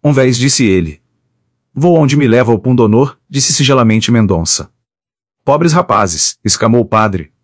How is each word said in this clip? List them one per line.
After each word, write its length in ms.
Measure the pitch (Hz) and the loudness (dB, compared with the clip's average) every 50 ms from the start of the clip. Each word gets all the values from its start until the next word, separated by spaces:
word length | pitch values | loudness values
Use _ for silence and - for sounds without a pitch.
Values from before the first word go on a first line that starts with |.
| - | 0
"Um 80 | 147 | 0
vez", 240 | 143 131 131 131 123 | 2 2 2 2 2
disse 300 | 120 127 139 - - 127 | 0 0 -2 0 0 0
ele. 340 | 104 95 92 85 78 73 _ _ _ _ _ _ _ _ _ _ _ _ _ _ _ _ | 2 2 0 -2 -4 -10 _ _ _ _ _ _ _ _ _ _ _ _ _ _ _ _
"Vou 220 | 135 151 180 170 | -2 0 2 2
onde 220 | 160 151 131 120 151 | 2 2 2 0 0
me 100 | 143 120 | 2 2
leva 240 | 110 123 127 113 | 2 2 2 2
o 60 | 117 98 | 0 0
pundonor", 580 | - 127 127 123 117 107 110 120 135 131 - _ _ _ | 0 -2 0 2 2 2 2 2 0 -2 -4 _ _ _
disse 240 | - 139 131 - - | -6 -4 -4 -2 -2
singelamente 580 | - 147 131 139 131 120 110 110 113 113 - | -2 0 0 2 2 2 2 0 0 0 0
Mendonça. 580 | 120 117 110 98 95 82 82 - - - 78 - _ _ _ _ _ _ _ _ _ _ _ _ _ _ _ | 0 0 2 0 0 -2 -2 -4 -6 -6 -8 -14 _ _ _ _ _ _ _ _ _ _ _ _ _ _ _
"Pobres 280 | - 139 156 170 170 | -2 0 0 0 0
rapazes", 680 | 156 180 - - 107 104 104 92 80 76 - - - _ _ | 0 0 0 0 0 0 0 -2 -4 -4 -6 -6 -6 _ _
exclamou 380 | 104 - - 110 110 117 123 | -4 -4 -2 0 0 2 0
o 20 | 110 | 0
padre. 480 | - 110 110 110 107 95 90 76 _ _ _ | 0 0 0 0 0 -4 -6 -12 _ _ _